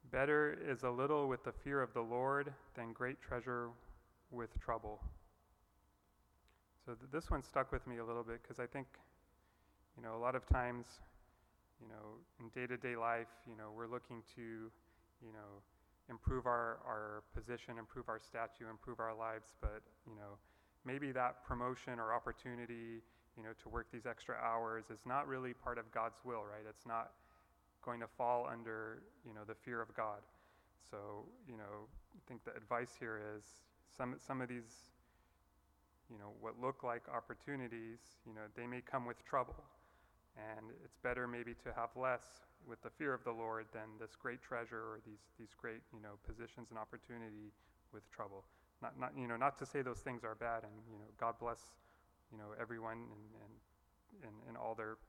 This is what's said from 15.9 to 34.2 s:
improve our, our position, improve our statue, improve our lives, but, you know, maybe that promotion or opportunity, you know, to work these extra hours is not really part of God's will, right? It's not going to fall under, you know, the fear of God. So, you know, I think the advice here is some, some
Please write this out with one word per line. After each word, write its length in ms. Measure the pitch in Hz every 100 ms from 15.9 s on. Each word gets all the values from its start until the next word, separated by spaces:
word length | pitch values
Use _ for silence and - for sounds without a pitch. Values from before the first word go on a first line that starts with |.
| _ -
improve 360 | 117 - 127 123
our, 340 | 120 117 117
our 380 | - 107 107 107 -
position, 460 | - 110 120 - 113
improve 320 | 110 131 120
our 80 | 110
statue, 500 | - 117 113 - 113
improve 320 | 110 - 117
our 140 | 113
lives, 400 | 110 113 110 - -
but, 220 | - 107 - - -
you 80 |
know, 220 | 107 104 101 - - _ _
maybe 280 | 131 135 139
that 320 | 131 123 -
promotion 560 | - 123 123 127 - 123
or 120 | 113
opportunity, 880 | 117 120 117 127 120 117 117 113 113 - - - -
you 60 |
know, 80 | 110 110
to 60 | 120
work 180 | 117 113
these 120 | 120
extra 300 | 123 113 - 117
hours 540 | 117 117 117 113 110
is 160 | 110 -
not 220 | 131 143
really 260 | 131 127
part 240 | 120 - 120
of 120 | 110
God's 260 | 113 113 -
will, 200 | 123 117
right? 220 | 104 107 107
It's 180 | 107 120
not 260 | 113 117 - - - - - _ _
going 180 | - 117
to 60 | 117
fall 400 | - 120 123 127
under, 560 | 120 113 110 110 113 - -
you 80 | 123
know, 120 | 107
the 100 | 107
fear 260 | 110 - 120
of 140 | 113
God. 280 | - 110 104 - - - - _ _ -
So, 340 | 104 104 104 147 254 196
you 100 | 113
know, 300 | 101 104 107 - -
I 40 | 208 -
think 160 | 120
the 100 | -
advice 420 | 117 107 120 123 -
here 220 | 117 107 107 107
is 260 | - - - _ - -
some, 200 | 123
some 220 | 139